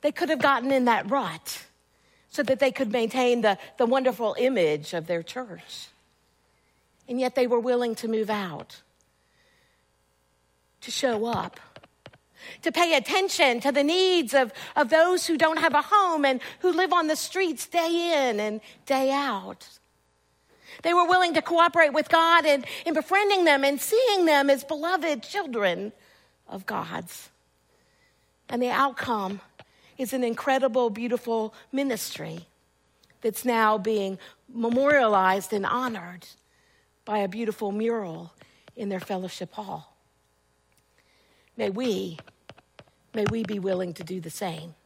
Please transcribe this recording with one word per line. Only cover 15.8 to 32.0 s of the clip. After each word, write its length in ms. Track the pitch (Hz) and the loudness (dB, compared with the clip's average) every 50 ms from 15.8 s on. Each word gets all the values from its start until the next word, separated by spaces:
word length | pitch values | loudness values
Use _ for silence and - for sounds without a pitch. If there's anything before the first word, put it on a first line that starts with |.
| 392 | 2
home 420 | - 403 415 392 359 330 311 285 | 4 4 4 4 4 2 2 2
and 160 | 277 269 247 - - - - | 2 0 0 -4 -10 -16 -2
who 100 | - 370 | 0 0
live 220 | 339 320 370 349 349 | 2 2 2 2 2
on 160 | 349 320 311 | 2 2 2
the 80 | 311 | -2
streets 500 | - - - - 359 392 349 311 233 - | -2 -4 -6 -2 -2 -2 -2 -2 -4 -8
day 640 | - - 349 330 330 339 339 339 349 339 294 269 254 | -4 -2 -2 0 2 0 0 0 0 0 2 2 0
in 100 | 233 208 | 0 -2
and 220 | 208 214 214 220 - - - _ _ | -4 -4 -6 -8 -12 -16 -20 _ _
day 260 | - 277 269 269 269 | -2 0 0 2 0
out. 560 | 269 277 285 277 226 196 185 190 - _ - - - - _ _ _ _ _ _ _ _ _ _ _ _ _ _ _ _ _ - - - - | 0 0 -2 -2 -4 -6 -8 -12 -16 _ -20 -20 -20 -20 _ _ _ _ _ _ _ _ _ _ _ _ _ _ _ _ _ -20 -20 -6 -2
They 120 | 330 339 | 2 4
were 140 | 349 349 330 | 4 4 6
willing 260 | 359 370 370 349 330 | 6 4 4 4 2
to 80 | 320 - | 0 0
cooperate 500 | - 339 339 339 339 - 339 320 302 262 | 2 4 6 6 6 6 4 4 4 4
with 160 | 311 294 - | 0 0 4
God 380 | - 320 330 330 339 339 311 | 4 4 6 6 6 4 6
in, 180 | 311 285 277 254 - - - - | 4 2 2 0 -6 -12 -8 -4
in 100 | 339 320 | -2 -2
befriending 500 | 311 311 - 359 392 415 403 403 381 359 | -2 -2 2 2 2 4 4 2 4 4
them 200 | 330 294 269 269 | 4 4 4 4
and 160 | 277 285 285 | 2 0 0
seeing 460 | - - - 440 523 494 415 392 359 | -2 0 2 2 4 4 2 4 4
them 220 | 320 302 285 277 277 | 4 4 4 6 4
as 140 | 277 269 - | 2 2 0
beloved 600 | - 320 294 302 339 359 370 285 339 294 247 - | -8 -8 -4 -4 -2 -2 0 0 -2 -4 -4 -6
children 680 | - - 403 370 302 240 233 208 185 175 175 196 214 226 _ _ _ _ _ _ _ _ _ _ _ | -8 -6 -6 -6 -4 -4 -2 0 0 0 -2 -6 -10 -12 _ _ _ _ _ _ _ _ _ _ _
of 180 | - 190 190 | -14 -12 -10
God's. 640 | - 208 196 - 165 180 - 175 170 - - - - _ _ _ _ _ _ _ _ _ _ _ _ _ _ _ _ _ _ _ _ _ _ _ _ | -8 -6 -6 -6 -6 -8 -10 -10 -12 -16 -18 -20 -20 _ _ _ _ _ _ _ _ _ _ _ _ _ _ _ _ _ _ _ _ _ _ _ _
And 140 | 254 240 247 | -4 -2 -2
the 80 | 247 | 0
outcome 680 | 247 - 269 277 254 - - - 240 214 196 190 202 196 - _ _ _ - _ _ _ _ _ _ _ | 2 2 2 0 0 -4 -4 -4 -2 -2 -2 -4 -6 -8 -12 _ _ _ -20 _ _ _ _ _ _ _
is 140 | 262 208 - | -8 -4 -2
an 100 | 262 254 | -2 -2
incredible, 680 | 233 233 233 - 285 262 269 254 262 220 262 247 233 | -2 -2 -2 -2 0 0 2 2 2 2 2 0 0
beautiful 640 | 208 214 233 240 233 240 - 240 226 226 220 220 - - - _ - | -2 -4 -4 -4 -4 -4 -2 -2 -4 -2 -4 -4 -8 -16 -20 _ -4
ministry 760 | 262 277 277 247 196 | -4 -2 -2 -2 -4